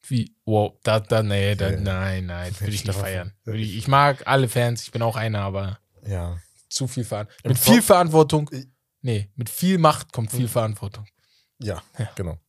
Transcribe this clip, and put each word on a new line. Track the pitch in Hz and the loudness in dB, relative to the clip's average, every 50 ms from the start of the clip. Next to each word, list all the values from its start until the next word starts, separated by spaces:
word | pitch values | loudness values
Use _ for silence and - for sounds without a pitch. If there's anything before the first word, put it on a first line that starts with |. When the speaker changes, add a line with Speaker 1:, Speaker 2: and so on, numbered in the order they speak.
| _ | _
Speaker 1:
Wie? | - 135 120 - - _ _ _ | -2 -2 -2 -2 -2 _ _ _
Wow, | - 107 107 104 101 _ _ | 2 2 2 2 2 _ _
da, | _ 113 110 110 | _ 2 2 2
da, | 104 - 117 110 | 2 2 2 2
nee, | 107 104 101 101 98 101 104 | 2 2 0 2 2 0 0
da, | 95 98 95 | 0 0 -2
Speaker 2:
Ja. | 80 78 | 0 0
Speaker 1:
nein, | 101 98 95 92 95 95 95 92 92 | -2 -2 -2 -2 -2 -4 -4 -4 -6
nein, | 90 87 87 90 90 98 - | -6 -8 -8 -8 -8 -6 -6
würde | 101 | -6
ich | 101 | -4
nicht | 104 98 | -4 -4
Speaker 2:
Stell | - 101 95 | -4 -4 -4
dir | |
vor. | 98 | -2
Speaker 1:
feiern. | 98 95 95 90 87 101 - _ _ | -4 -4 -4 -6 -8 -8 -14 _ _
Würde | 113 107 110 | -8 -6 -6
ich, | 110 101 92 | -6 -6 -6
ich | 110 95 135 | -6 0 4
mag | 135 139 143 147 135 - - | 4 6 6 4 2 -2 -2
alle | - 135 139 131 113 | 0 2 2 2 2
Fans, | - 123 120 120 120 113 | 0 0 0 0 -2 -4
ich | - - | -8 -8
bin | - 120 | -6 -2
auch | 117 117 107 | -2 -2 -2
einer, | 113 110 110 107 104 | -2 -4 -2 -2 -2
aber | 98 98 95 98 98 95 104 - _ _ _ _ - | -4 -4 -4 -4 -6 -6 -8 -10 _ _ _ _ -8
Speaker 2:
Ja. | 104 98 90 85 87 87 87 - _ _ _ _ _ | -6 -4 -4 -4 -6 -8 -10 -12 _ _ _ _ _
Speaker 1:
zu | - - 131 | -6 -6 -6
viel | 123 - 131 117 | -4 -4 -6 -6
Veran-, | - 113 104 107 - - - | -4 -4 -6 -6 -10 -12 -6
Speaker 2:
Im | - 113 | 0 0
Speaker 1:
mit | 131 - | 2 2
viel | - - 226 | 2 2 2
Speaker 2:
Vor- | 247 | 2
Speaker 1:
Verantwortung, | - - 202 180 175 165 156 160 156 147 160 151 147 143 | 6 6 6 6 6 6 6 6 6 6 4 0 0 -2
Speaker 2:
Ich | 139 131 127 _ _ _ _ _ _ _ | -8 -12 -12 _ _ _ _ _ _ _
Speaker 1:
nee, | - 127 113 101 101 101 _ | -4 -2 -2 -2 -4 -6 _
mit | 135 120 - | -10 -8 -8
viel | - - 175 185 190 175 | -4 -2 0 2 4 6
Macht | 160 151 147 - - _ | 6 4 4 2 -6 _
kommt | - - 113 107 | -6 -6 -4 -4
viel | - 123 | -2 -2
Speaker 2:
Mhm. | 127 110 | -2 0
Speaker 1:
Verantwortung. | - 123 113 107 107 - - 98 - - 104 _ _ _ _ _ _ _ _ _ _ _ | 0 0 0 0 -4 -6 -8 -10 -10 -12 -18 _ _ _ _ _ _ _ _ _ _ _
Speaker 2:
Ja, | 113 104 92 82 - _ _ - | -6 -6 -6 -6 -10 _ _ -8
Speaker 1:
Ja. | 110 - - | -8 -8 -6
Speaker 2:
genau. | - 98 82 80 80 _ | -8 -8 -8 -8 -10 _